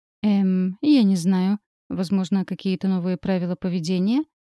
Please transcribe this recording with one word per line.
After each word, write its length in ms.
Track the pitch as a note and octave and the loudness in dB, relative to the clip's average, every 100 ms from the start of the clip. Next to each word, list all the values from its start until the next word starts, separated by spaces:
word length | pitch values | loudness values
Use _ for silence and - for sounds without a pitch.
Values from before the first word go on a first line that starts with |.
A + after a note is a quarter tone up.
| _ - | _ -4
«Эм, 540 | G#3+ G3+ F#3+ F#3 F#3 F#3+ | 0 2 2 2 -2 -2
я 220 | D4 C#4+ | 2 4
не 140 | G3+ F#3 | 4 2
знаю». 420 | F3 F#3 F#3 G#3 _ _ - | 2 2 2 -2 _ _ -12
Возможно, 560 | F3 F3+ G3 F#3 G3 F3+ | -6 -2 -2 0 -2 -2
какие-то 420 | - F#3+ F3+ F#3+ | -6 -4 -2 -2
новые 300 | F#3 F3+ F3+ | -2 -2 -4
правила 380 | - F#3 F3 F3+ | -2 -2 -2 -4
поведения 680 | F#3+ F3+ D#3+ F#3 F#3+ C4 D#4 _ | -4 -4 -2 0 0 0 -2 _